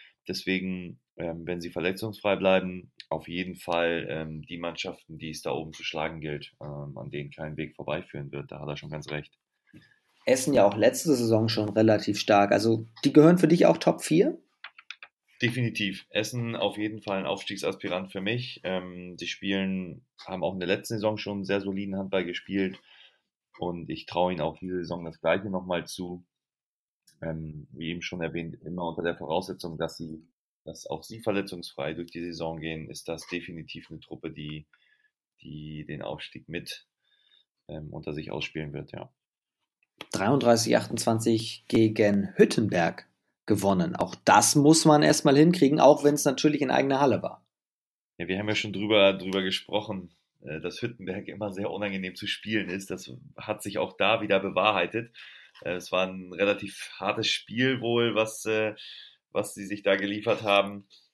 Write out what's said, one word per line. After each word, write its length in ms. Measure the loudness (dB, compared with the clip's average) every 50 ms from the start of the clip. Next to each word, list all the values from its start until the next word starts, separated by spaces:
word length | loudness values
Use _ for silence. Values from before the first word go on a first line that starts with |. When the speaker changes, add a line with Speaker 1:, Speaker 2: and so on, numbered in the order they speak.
| -20 -20 _ _ _ -10
Speaker 1:
Deswegen, 720 | -10 -6 -2 -2 -2 -2 -2 -4 -6 -8 -10 -12 -16 _ _ _ _
ähm, 300 | -10 -8 -8 -8 -8 -6
wenn 160 | -6 -6 -6
sie 80 | -6 -8
verletzungsfrei 680 | -8 -4 -4 -2 -4 -4 -8 -10 -10 -4 -2 0 0
bleiben, 560 | 2 4 4 4 4 2 -2 -8 -10 -14 _ _ _ -10 -8
auf 180 | -8 -8 -8
jeden 300 | -8 -8 -6 -6 -6 -8
Fall, 500 | -10 -6 -4 -2 0 0 0 0 -2 -4 -6
ähm, 320 | -8 -8 -8 -8 -10 -14
die 160 | -14 -14 -12 -10
Mannschaften, 580 | -8 -8 -8 -8 -10 -10 -10 -14 _ -18 -16 -14
die 120 | -12 -12
es 100 | -12 -8
da 100 | -6 -6
oben 200 | -6 -6 -6 -10
zu 100 | -14 -12
schlagen 380 | -12 -8 -6 -4 -4 -4 -6 -6
gilt, 320 | -8 -8 -8 -8 -10 -14 _ -16
ähm, 360 | -14 -12 -12 -10 -12 -12 -12 -12
an 120 | -12 -10
denen 200 | -10 -10 -10 -10
kein 260 | -12 -12 -10 -10 -8
Weg 180 | -8 -8 -10 -10
vorbeiführen 560 | -12 -8 -6 -6 -6 -8 -10 -12 -12 -12 -10
wird. 220 | -10 -12 -12 -12
Da 80 | -12 -12
hat 80 | -10 -10
er 80 | -10
schon 140 | -10 -10 -12
ganz 200 | -12 -12 -10 -8
recht. 220 | -8 -10 -10 _ _ _ _ _ _ _ _ _ _ -20 _ _ _ _ _ _ _ _ 2
Speaker 2:
Essen 260 | 2 2 4 4 4
ja 140 | 6 6 6
auch 100 | 6 6
letzte 380 | 6 4 4 4 2 2 2 2
Saison 320 | 4 4 4 4 4 4 2
schon 220 | 0 0 -2 0
relativ 500 | 4 6 6 6 6 4 2 -2 -2 -2
stark. 320 | 2 4 6 6 6 6
Also 340 | 4 4 4 4 2 2 -2 -10 _ -2 0
die 100 | 8 8
gehören 240 | 10 10 10 8 8
für 100 | 6 6
dich 160 | 6 6 8
auch 140 | 6 6 6
Top 240 | 4 0 0 0
vier? 360 | 0 2 4 4 4 4 0 -4 _ _ _ _ -20 -20 _ -20 _ _ -20 _ -20 _ _ _ _ _ _ -2
Speaker 1:
Definitiv. 640 | -2 -2 0 0 -2 -2 -2 -2 -4 -4 -4 -6 -12 _
Essen 440 | -4 -4 -4 -4 -4 -6 -6 -4 -4
auf 220 | -2 -2 -2 -2
jeden 240 | -2 -6 -6 -6 -6
Fall 180 | -6 -4 -4 -2
ein 60 | -2
Aufstiegsaspirant 840 | -4 -4 -4 -6 -10 -8 -4 -4 -4 -4 -4 -6 -6 -4 -6 -6 -6
für 80 | -8 -6
mich. 400 | -4 -2 -4 -4 -6 -8 -12 -10
Ähm, 540 | -6 -6 -6 -4 -6 -8 -14 -14 -14 -14 -14 -12
sie 80 | -10
spielen, 800 | -10 -10 -8 -4 -2 -2 0 0 -2 -4 -4 -6 -8 -12 -16 _ _ _ _ -12
haben 180 | -10 -8 -4 -4
auch 80 | -4
in 80 | -4 -4
der 80 | -2 -2
letzten 260 | -2 -2 -2 -6 -6
Saison 220 | -2 -2 -2 -2
schon 280 | -2 -6 -6 -6 -6 -4
sehr 160 | -2 -2 -2
soliden 340 | -2 -4 -6 -6 -6 -6 -6
Handball 300 | -6 -6 -2 -2 -2 -2
gespielt. 520 | -2 -6 -10 -8 -4 -2 0 0 0 -2 -8 _ _ -20 -20 -20 -20 _ _ _ _ _ _ _ _ _ -8
Und 300 | -6 -6 -6 -8 -8 -10
ich 160 | -10 -10 -10
traue 280 | -6 -2 0 0 0
ihnen 100 | 0 -2
auch 160 | -4 -4 -4 -6
diese 180 | -10 -8 -6
Saison 260 | -6 -6 -6 -8 -8 -10
das 140 | -12 -12 _
Gleiche 280 | 0 0 0 0 0 -4
nochmal 380 | -6 -6 -4 -4 -4 -4 -4
zu. 380 | -8 -12 -10 -10 -10 -10 -14 -16 _ _ _ _ _ _ _ _ _ _ _ _ _ _ _ _ -20 _ -10
Ähm, 440 | -8 -8 -8 -6 -8 -10 -12 -14 -16 _
wie 160 | -14 -10 -6 -6
eben 120 | -6 -6
schon 200 | -8 -10 -8 -6
erwähnt, 340 | -6 -4 -4 -6 -8 -8 -10 -12
immer 240 | -12 -10 -8 -6 -6 -6
unter 140 | -4 -4
der 140 | -4 -4 -4
Voraussetzung, 600 | -4 -6 -4 -2 -2 -2 -4 -10 -10 -10 -10 -6
dass 200 | -6 -6 -6 -6 -10
sie, 240 | -12 -14 -14 -16 -18 _ _ _ _ _ _ _ -18
dass 220 | -18 -18 -16 -10
auch 160 | -10 -10 -10
sie 180 | -12 -16 -16 -8
verletzungsfrei 720 | -6 -4 -2 -2 -4 -6 -10 -12 -14 -14 -10 -8 -8 -8
durch 180 | -6 -8 -10 -12
die 140 | -10 -10 -10
Saison 360 | -10 -8 -8 -8 -8 -8 -8
gehen, 280 | -8 -8 -8 -8 -10 -12
ist 200 | -14 -14 -10 -10
das 180 | -10 -10 -8
definitiv 640 | -8 -10 -8 -8 -10 -14 -14 -14 -14 -16 -16 -16 -16
eine 100 | -18 -18
Truppe, 300 | -16 -16 -16 -12 -12 -12
die, 360 | -12 -10 -12 -12 -12 -12 -14 _ _ _ _ _ _ _ _ _ _ _ _ _ _ _
die 420 | -18 -16 -14 -14 -14 -12 -12 -14 -12
den 140 | -12 -12 -10
Aufstieg 480 | -8 -10 -10 -10 -12 -16 -18 -20 -16 -10
mit, 380 | -10 -10 -10 -10 -14 -16 _ _ _ _ _ _ _ _ _ _ _ _ _ _ _ _ _ -14
ähm, 200 | -14 -12 -12 -12
unter 240 | -12 -10 -10 -8 -8
sich 160 | -8 -8 -8
ausspielen 420 | -8 -8 -8 -8 -8 -8 -10 -8
wird, 200 | -10 -12 -12 -12
ja. 180 | -12 -14 -14 -16 _ _ _ _ _ _ _ _ _ _ _ _ _ _ _ _ _ -20 -12 -8
Speaker 2:
Dreiunddreißig 640 | -4 -2 2 2 2 4 6 6 4 4 4 2 2
achtundzwanzig 880 | 2 2 0 -6 -2 0 0 0 2 2 2 2 2 0 -4 -10 -12 _ 0
gegen 640 | 4 4 4 4 4 4 4 4 4 2 0 0 6
Hüttenberg 720 | 4 6 6 6 0 0 2 2 2 2 2 0 -6 -18 _ _ _ _ _ _ _ 0
gewonnen. 500 | 0 0 2 4 2 4 4 2 0 0
Auch 180 | -4 -4 -4 -4 -2 4
das 300 | 8 8 8 8 8 6
muss 280 | 8 8 8 8 8 8
man 180 | 8 8 8
erstmal 340 | 8 6 6 6 6 6 8
hinkriegen, 440 | 8 8 8 8 6 6 6 6 8
auch 240 | 10 10 10 10 6
wenn's 200 | 4 4 4 2
natürlich 380 | 0 0 4 2 2 2 2
in 80 | 0 2
eigener 300 | 2 2 2 2 2 2
Halle 220 | 4 4 2 2
war. 220 | -2 -6 -10 -12 _ _ _ _ _ _ _ _ _ _ _ _ _ _ _ -10
Speaker 1:
Ja, 100 | -6 -4
wir 100 | -4 -2
haben 100 | -2 -2
ja 60 | -2
schon 180 | -2 -2 -4
drüber, 400 | -4 -4 0 4 6 8 8 8 6
drüber 280 | 4 -4 -2 -2 0
gesprochen, 680 | 0 0 -4 -4 -6 -2 -4 -4 -2 -4 -10 -10 -10 -14 _ _ _ _ _ _
äh, 180 | -14 -12 -12 -8
dass 220 | -8 -8 -8 -6
Hüttenberg 460 | -8 -8 -10 -10 -10 -10 -10 -10 -10 -12
immer 240 | -10 -8 -8 -8
sehr 180 | -6 -6 -6 -6
unangenehm 440 | -6 -6 -6 -6 -6 -6 -8 -8 -8
zu 120 | -10 -8
spielen 420 | -8 -8 -8 -6 -4 -4 -4 -2 -4
ist. 200 | -6 -8 -8 -8
Das 220 | -10 -10 -10 -14 -18 -18 -20 -20 -20
hat 260 | -14 -8 -8 -6 -6
sich 160 | -6 -6 -4 -4
auch 180 | -4 -4 -2
da 240 | 0 2 2 2 0
wieder 200 | 2 2 2 2
bewahrheitet. 760 | 2 0 0 2 2 2 2 2 0 -2 -4 -6 -8 -8 _ -20 -20 -20 -20 -20 -20 -20 _ -10
Äh, 100 | -8 -6 -6
es 180 | -6 -6 -2
war 140 | 0 0 0
ein 260 | 0 -4 -10 -12 -12
relativ 580 | -2 0 2 2 2 0 -4 -12 -12 -12 -14 -16 -12 -6
hartes 300 | -4 -4 -2 -2 -2 -2
Spiel 520 | -2 -4 -6 -6 -2 0 2 2 2 0
wohl, 340 | 0 0 2 2 2 2 2
was, 300 | 0 0 0 -2 -6 -2
äh, 280 | -2 0 0 0 -2 -4 -8 -16 -18 -18 -20 -20 -20 _ _ _ _
was 220 | -4 -4 -4 -4 -6
sie 120 | -10 -8
sich 160 | -8 -8 -2
da 140 | 2 2 2
geliefert 460 | 2 2 -4 -4 -4 -2 -2 -2 -2
haben. 440 | 2 4 4 4 4 2 -4 -10 -14 _ _ _ _ _